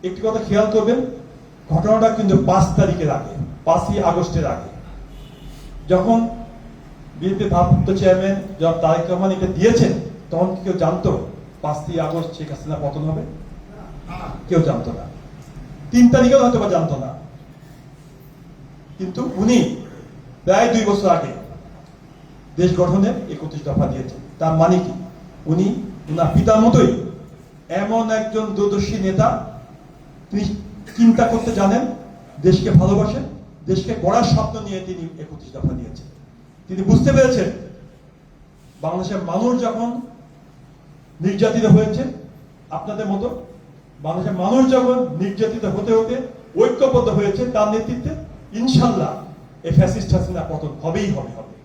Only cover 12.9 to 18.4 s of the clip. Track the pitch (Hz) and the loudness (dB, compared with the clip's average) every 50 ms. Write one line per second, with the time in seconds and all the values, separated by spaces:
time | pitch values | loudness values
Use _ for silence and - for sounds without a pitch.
12.9 | - 151 151 160 156 - - - - - - - - - - - 214 - - - | -6 -4 -4 -4 -4 -6 -8 -10 -14 -16 -16 -16 -18 -18 -20 -20 -20 -20 -18 -18
13.9 | - - - - - - - - - - - - 180 165 160 143 120 117 - 120 | -18 -18 -16 -14 -14 -12 -12 -12 -14 -14 -6 0 0 2 2 2 0 -2 -6 -8
14.9 | - - - - - - - - - - - - - - - - - - - - | -10 -10 -12 -14 -16 -18 -20 -20 -20 -20 -20 -20 -18 -18 -18 -18 -18 -18 -12 0
15.9 | - 240 240 - - 254 240 247 269 269 240 240 - 208 202 202 180 165 160 143 | 4 6 8 8 8 8 6 6 6 6 6 4 2 2 0 2 0 0 0 0
16.9 | 139 127 - - - - - - - - - - - - - - - - - - | -2 -4 -6 -10 -12 -14 -18 -20 -20 -20 -20 -20 -20 -20 -20 -20 -20 -20 -20 -20
17.9 | - - - - - - - - - - | -20 -20 -20 -20 -20 -20 -20 -20 -20 -20